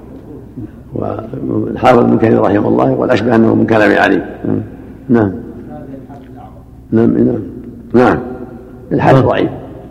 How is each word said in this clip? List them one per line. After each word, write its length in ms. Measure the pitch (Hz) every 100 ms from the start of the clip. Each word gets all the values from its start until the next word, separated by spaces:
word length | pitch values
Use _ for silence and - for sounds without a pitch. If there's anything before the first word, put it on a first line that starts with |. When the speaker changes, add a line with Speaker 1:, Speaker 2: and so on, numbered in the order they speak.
| - - - 135 - - - - - - - 101 - - 127
Speaker 1:
والحافظ 500 | 110 113 107 123 120
ابن 200 | 117 117
كثير 220 | 113 117
رحمه 280 | 107 104 113
الله 220 | 117 131
يقول: 200 | 127 123
"أشبه 240 | 123 117
أنه 200 | 113 110
من 120 | 110 113
كلام 320 | 110 101 95
علي". 240 | 95 98 - - - 104 107 - - - -
نعم. 240 | 120 101 90 - - - - 131 135 120 120 - - - - - - -
نعم، 240 | 113 117 120
نعم. 240 | 123 110 90 - - - -
نعم. 240 | 117 123 - - - - - - - -
الحافظ 260 | - - 135
Speaker 2:
نعم. 100 | 127
Speaker 1:
ضعيف. 220 | 104 - - - - -